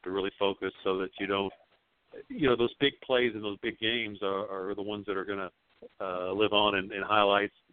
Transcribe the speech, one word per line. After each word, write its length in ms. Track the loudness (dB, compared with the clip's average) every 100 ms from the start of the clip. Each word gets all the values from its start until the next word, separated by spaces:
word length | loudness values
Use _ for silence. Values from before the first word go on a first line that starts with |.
and 100 | -4
really 180 | -2 -2 0
focused 380 | 0 0 -6 -4
so 140 | -2 -2
that 120 | -2 -6
you 60 | -2
don't, 260 | -2 -2 -6 _ _ _ _ _ -20 -12
you 200 | 0 2
know, 80 | 4
those 180 | 2 2
big 140 | 0 0
plays 300 | 0 2 2
and 80 | -2
those 140 | -8 -6
big 160 | -8 -4
games 400 | -4 -2 -4 -4
are, 480 | -4 -2 -4 -6 -6
are 40 |
the 80 | -6
ones 220 | -6 -8 -4
that 100 | -6
are 80 |
gonna, 260 | -4 -6 -8 _ _ _ -20 -10
uh, 320 | -6 -4 -4
live 200 | 0 4
on 220 | 4 4 2
in, 160 | -2
in 100 | -6
highlights. 520 | 2 4 6 6 2 _ _